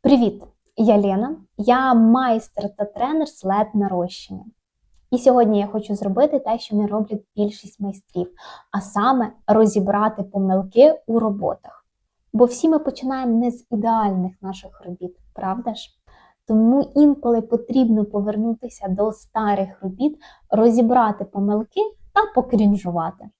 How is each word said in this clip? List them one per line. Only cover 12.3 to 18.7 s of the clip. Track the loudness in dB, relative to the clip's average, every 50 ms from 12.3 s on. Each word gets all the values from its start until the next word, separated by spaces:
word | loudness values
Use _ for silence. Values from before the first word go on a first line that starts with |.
Бо | 2 2 2
всі | 2 2 -2 0 0
ми | 0 0
починаємо | 0 -4 -8 -6 -8 -8 -6 -4 -4 -2 -2 0
не | -2 -2
з | -4 -8 _ _
ідеальних | -6 -2 0 0 0 0 0 -2 -2 -2 -4 -6 -8 _
наших | -14 -14 -14 -14 -18 -20 -20 _ -16
робіт, | -16 -14 -12 -14 -14 -14 _ _ _ _
правда | -8 -6 -6 -6 -6 -6 -8 -10
ж? | -10 -16 -20 _ _ _ _ _ _ _ _ _ _ _
Тому | 0 2 2 4 4 4 2 0 0 2
інколи | 4 4 4 4 2 0 0 0 0
потрібно | 0 -2 -4 -4 -4 -2 0 0 2 4 2 2 0
повернутися | -2 -2 -4 -4 -2 -4 -2 -2 -4 -4 -6 -10 -16